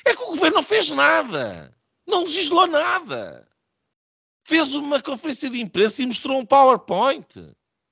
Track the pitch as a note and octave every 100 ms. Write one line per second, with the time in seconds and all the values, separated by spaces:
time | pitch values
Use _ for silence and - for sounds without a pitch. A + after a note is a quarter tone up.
0 | C5 G#4+ A#4+ D4+ D#4 G4+ - G#4+ E4 C#4
1 | D4 D#4+ C4+ D#3 A2+ E2+ C#2 _ _ _
2 | - F#4+ F4 F4+ D#4 E4+ F4+ D4 F4 F#4
3 | C4+ B2 F#2 A#1+ A1 _ _ _ _ _
4 | _ _ _ _ - D#4+ C#4 C#4+ C#4+ C#4+
5 | - B3 D#4+ B3+ C#4 A#3+ G#3 E3+ G#3+ -
6 | B3+ G#3+ - C4+ A3 C#4 C4 A#3 - F#3
7 | C4 C#4+ - F#2+ D#2 _ _ _ _